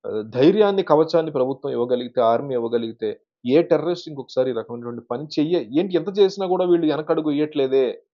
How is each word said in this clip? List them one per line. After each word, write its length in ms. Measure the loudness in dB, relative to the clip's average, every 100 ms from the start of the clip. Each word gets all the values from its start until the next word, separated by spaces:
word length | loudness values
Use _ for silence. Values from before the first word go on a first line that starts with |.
| -6
ఆ, 180 | -8 -6
ధైర్యాన్ని, 580 | 4 4 6 2 2
కవచాన్ని 480 | 2 2 4 0 0
ప్రభుత్వం 400 | -2 -2 -2 -6
ఇవ్వగలిగితే, 500 | -4 -2 -2 -2 0
ఆర్మీ 340 | 2 2 0 -4
ఇవ్వగలిగితే, 540 | -2 -4 -4 -6 -8 -8 _ _ 2
ఏ 160 | 2
టెర్రరిస్ట్ 480 | 4 0 0 -6 -8
ఇంకొకసారి 420 | -14 -6 -2 -2
ఈ 20 |
రకమైనటువంటి 480 | -4 -8 -12 -12 -12 -8
పని 140 | -8 -6
చెయ్య-, 540 | -2 0 0 0 -2
ఏంటి 160 | 0 -2
ఎంత 240 | -2 2
చేసినా 280 | 2 2 -2
కూడా 180 | 0 2
వీళ్ళు 220 | 2 2
వెనకడుగు 420 | -2 -2 -2 0
వేయట్లేదే 560 | -2 -2 0 2 2 2 -2 _